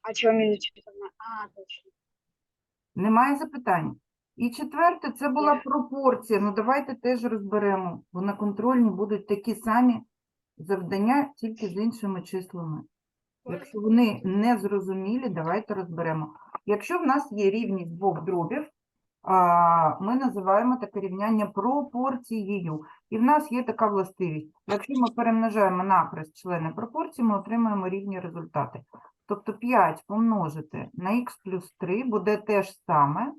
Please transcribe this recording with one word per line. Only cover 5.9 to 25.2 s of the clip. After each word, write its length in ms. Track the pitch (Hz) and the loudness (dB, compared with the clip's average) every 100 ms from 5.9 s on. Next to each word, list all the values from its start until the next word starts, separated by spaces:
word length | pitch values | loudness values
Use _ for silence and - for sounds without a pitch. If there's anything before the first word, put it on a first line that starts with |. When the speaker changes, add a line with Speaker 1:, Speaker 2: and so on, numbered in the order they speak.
| 269 269 233 - 202 | 2 2 2 0 0
Speaker 2:
Ну, 120 | 208 | 2
давайте 440 | 202 220 277 277 | 0 0 0 -2
теж 300 | 254 240 247 | -4 -2 -2
розберемо, 760 | 226 214 202 208 202 190 180 - _ | -2 -4 -2 0 2 0 -2 -10 _
бо 80 | 180 | -4
на 120 | 202 | -4
контрольні 560 | 202 208 202 233 254 226 | -2 -4 0 2 4 4
будуть 380 | 185 208 208 - | 2 -2 -4 -2
такі 280 | 202 233 | -4 -2
самі 460 | 202 226 226 254 226 - _ _ _ _ - | -4 0 4 4 2 -6 _ _ _ _ -18
завдання, 760 | 160 190 175 196 214 277 285 | -4 -4 -2 0 2 2 0
тільки 320 | _ 226 220 208 | _ -10 -6 -6
з 60 | |
іншими 460 | 180 226 226 202 185 | -2 -4 -2 -6 -6
числами. 600 | 175 185 185 180 165 151 - _ _ _ _ _ | -6 -8 -8 -10 -8 -8 -12 _ _ _ _ _
Якщо 360 | - 175 - 214 | -10 -10 -8 -2
вони 400 | 214 226 226 202 | 4 6 6 2
не 340 | 190 196 226 233 | 0 2 4 2
зрозумілі, 720 | 196 202 185 190 190 247 247 | 2 -2 -2 -4 -2 -2 -2
давайте 440 | 165 160 196 220 | -4 -2 -2 -2
розберемо. 600 | 208 170 165 165 160 151 - - - | -6 -6 -4 -2 -2 -6 -12 -18 -12
Якщо 340 | - 202 - 349 | -2 -2 -2 -2
в 60 | |
нас 260 | 311 277 294 | 2 0 -2
є 180 | 208 196 | 0 0
рівність 480 | 220 208 190 165 165 | 0 -2 -4 -6 -2
двох 240 | 196 156 | -2 -2
дробів, 460 | 165 175 160 285 302 _ _ _ _ _ | -4 -2 -2 -4 -8 _ _ _ _ _
а, 760 | - 185 185 175 170 170 156 151 | 2 4 6 6 6 6 4 0
ми 160 | 196 | -2
називаємо 640 | 254 254 196 185 196 247 240 | 0 -2 -2 2 4 4 0
таке 220 | 202 208 | -4 -6
рівняння 460 | 190 185 214 220 | -6 -2 0 0
пропорцією. 1400 | 208 202 220 285 - 240 262 247 - 226 196 202 170 156 - - _ | 0 -2 0 0 -2 -4 -2 -4 -6 -6 -4 -4 -4 -6 -10 -20 _
І 80 | 220 | 2
в 40 | |
нас 300 | 247 302 302 | 4 4 2
є 120 | 240 | -4
така 240 | 247 220 214 | -4 0 0
властивість. 680 | 202 185 _ 180 156 156 _ - | 2 -2 _ -4 -4 -10 _ -6
Якщо 260 | 202 - | -6 -2
ми 140 | 262 233 | 0 0
перемножаємо 680 | - | 2